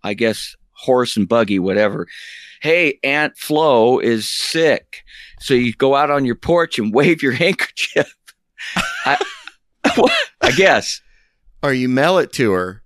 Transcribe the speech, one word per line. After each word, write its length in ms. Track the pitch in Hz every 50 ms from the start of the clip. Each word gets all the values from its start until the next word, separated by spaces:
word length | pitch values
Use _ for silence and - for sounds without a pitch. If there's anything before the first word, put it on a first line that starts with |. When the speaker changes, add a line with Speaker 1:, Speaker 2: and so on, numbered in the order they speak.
Speaker 1:
I 120 | - 104 104
guess 420 | 104 113 113 104 - - - - _ _ _
horse 460 | _ - - - 127 127 123 120 -
and 100 | 113 98
buggy, 320 | 87 117 117 113 101 101 95
whatever. 480 | 90 95 95 101 107 104 98 - - - - - - - - - - - - _
"Hey, 380 | - 151 165 175 170 147 - _ -
Aunt 340 | 139 143 147 151 143 _
Flo 640 | - - - 151 151 160 156 127 117 110 120 127 110
is 300 | - 117 117 110 104 -
sick." 720 | - - - - - 165 165 156 120 - _ _ - - _ - - - - - - -
So 140 | - - 139
you 180 | 123 123 120 110
go 200 | _ 135 135 139
out 160 | 139 147 143
on 140 | 143 143 135
your 120 | 123 117
porch 440 | - - - 170 170 165 165 - -
and 140 | 107 107 104
<laughs> 20 |
wave 260 | 131 147 170 165 156
your 120 | 143 135 120
handkerchief. 800 | 127 175 185 185 - - - _ - - - - - - - - _ _ - _ _ _ _ _ - - - - 185 - 1077 - - -
I, 120 | 135 139 - 392 - - - - - _ _ _ _ _ _ -
<laughs> 580 | 285 - - 233 269 679 640 554 - _ _
I 100 | - -
guess. 500 | - 156 190 185 143 107 - - - - _ _ _ _ _ _ _ _ _ - _ - -
Speaker 2:
Or 80 | 143
you 160 | 131 127 127 127
mail 280 | 127 131 143 170 190
it 160 | 180 139 - -
to 200 | - 127 107 95
her 280 | 90 90 92 98 - -